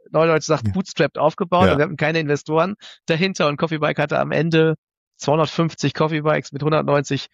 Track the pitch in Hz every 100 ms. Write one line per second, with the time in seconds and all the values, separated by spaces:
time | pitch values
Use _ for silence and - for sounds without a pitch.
0 | - 156 165 156 - 147 110 135 196 -
1 | 143 - 143 - 175 180 185 147 147 143
2 | 151 165 147 147 - 156 175 208 - -
3 | - 160 190 190 156 143 165 156 151 151
4 | 151 147 143 139 165 165 160 156 _ _
5 | _ _ - 151 156 - 165 - - -
6 | 156 156 151 151 139 139 143 156 143 143
7 | 143 139 -